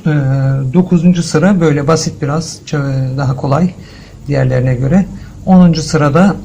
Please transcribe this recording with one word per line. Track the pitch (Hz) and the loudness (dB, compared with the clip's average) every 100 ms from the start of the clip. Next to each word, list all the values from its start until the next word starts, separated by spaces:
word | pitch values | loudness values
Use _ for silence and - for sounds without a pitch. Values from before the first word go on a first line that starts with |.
| - | -2
E, | 151 135 135 135 135 135 | 0 0 0 0 -2 0
dokuzuncu | 170 185 175 175 175 | 0 2 2 2 2
sıra | 165 156 180 196 | 0 0 2 2
böyle | 165 143 139 | 2 2 0
basit | 160 165 - | 0 -2 -6
biraz, | 143 151 160 - - | -4 -4 -6 -12 -8
ç-, | 151 139 135 131 131 | -6 -4 -4 -4 -2
daha | 135 131 | -4 -4
kolay | 139 139 180 - - - - - - | -2 0 0 -4 -16 -20 -20 -16 -6
diğerlerine | 139 131 127 127 | -2 0 0 0
göre. | 120 135 180 - - - - - | -2 0 0 0 -8 -16 -10 2
Onuncu | 185 180 156 | 6 6 4
sırada, | - 156 147 143 196 170 | -2 0 2 4 2 0